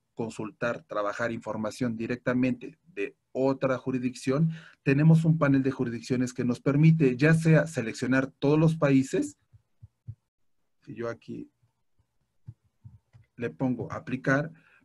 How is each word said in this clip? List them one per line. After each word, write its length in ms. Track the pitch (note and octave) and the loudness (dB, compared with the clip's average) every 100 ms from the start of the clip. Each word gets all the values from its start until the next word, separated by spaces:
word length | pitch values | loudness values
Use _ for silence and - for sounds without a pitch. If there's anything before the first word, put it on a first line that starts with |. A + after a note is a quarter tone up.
| _ | _
consultar, 680 | - A2+ A2 G#2+ - A#2+ A#2 | -10 -8 -8 -10 -6 -6 -6
trabajar 500 | - G#2 G#2 G2+ A#2 | -8 -6 -4 -4 -6
información 640 | A#2 G#2+ G#2+ G#2+ - B2 A2 | -6 -8 -6 -6 -4 -4 -4
directamente 840 | A2+ B2 B2+ B2 B2+ B2 - - _ | -6 -6 -2 0 0 -4 -10 -20 _
de 220 | G2+ G2 - _ | -8 -8 -10 _
otra 460 | B2+ C3+ C3+ C3+ B2 | -2 -2 0 -2 -2
jurisdicción, 720 | C3 B2+ B2 - C3 C#3 E3 - - _ | -4 -4 -4 -4 -2 0 0 -4 -16 _
tenemos 420 | - C#3 D#3 D#3+ | 0 4 6 6
un 140 | D#3+ D#3 | 6 2
panel 240 | C#3+ C#3 | 2 2
de 80 | C3 | 2
jurisdicciones 640 | C3+ A#2+ A#2 - B2 B2 | -2 -4 -6 -4 -2 -2
que 100 | - | -4
nos 160 | A#2+ A#2+ | -4 -2
permite 560 | C#3+ C#3+ D#3+ D#3+ C3+ B2 | 0 4 6 6 2 4
ya 160 | D3+ | 4
sea 340 | E3 D#3+ D#3 - | 4 4 4 2
seleccionar 600 | B2+ A2 - B2 C3 C3 | -4 -6 -4 0 0 0
todos 320 | - C#3+ D#3 | -2 2 4
los 180 | D#3+ D#3+ | 2 2
países, 640 | C#3+ C3+ C3 F#3+ D4 - _ _ _ _ - _ - - _ _ _ _ _ _ | 4 4 2 -2 -4 -8 _ _ _ _ -20 _ -20 -20 _ _ _ _ _ _
si 100 | - | -20
yo 140 | G#2+ A#2 | -12 -10
aquí 420 | A#2 - - - _ _ _ _ _ _ _ _ _ - - _ _ - - _ - _ - | -10 -14 -14 -16 _ _ _ _ _ _ _ _ _ -20 -20 _ _ -20 -20 _ -20 _ -10
le 120 | A#2 | -10
pongo 420 | - C3 A#2+ G2+ | -4 -4 -4 -8
aplicar, 640 | A2 - B2+ C#3 C3+ D#3+ - _ _ | -10 -10 -6 -2 -2 -2 -12 _ _